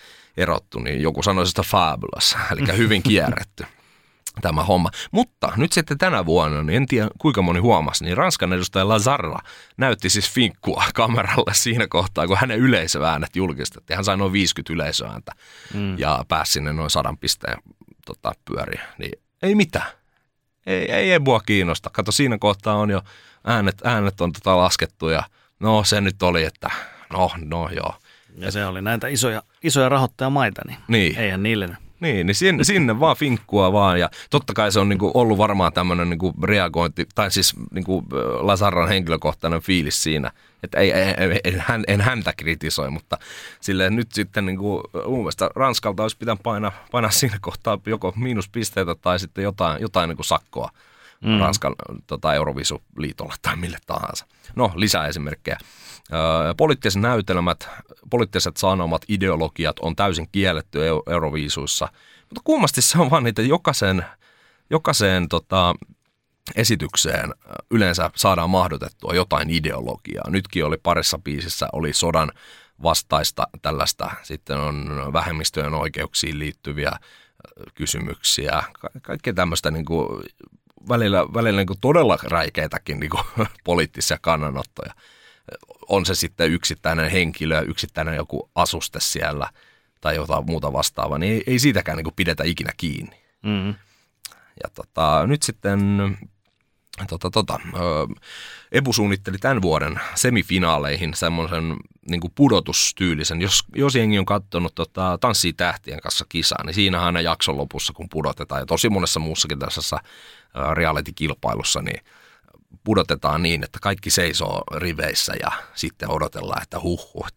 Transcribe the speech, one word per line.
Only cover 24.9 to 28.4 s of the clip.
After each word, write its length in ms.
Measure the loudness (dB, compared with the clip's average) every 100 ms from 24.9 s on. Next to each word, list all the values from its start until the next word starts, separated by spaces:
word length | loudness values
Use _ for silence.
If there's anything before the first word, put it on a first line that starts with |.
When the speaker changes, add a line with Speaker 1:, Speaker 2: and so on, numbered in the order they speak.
| -2 0
Speaker 1:
ja 140 | 0 -2 _ _ _
no 240 | 2 4
se 160 | 4 2
nyt 220 | 2 2
oli, 220 | 2 4
että 260 | 0 -4 -8 -8 -10 -18 -8
no, 180 | 0 0 -2
no 240 | -6 -4 -4 -4
joo. 180 | -6 -8 _ _ _
Speaker 2:
Ja 140 | -10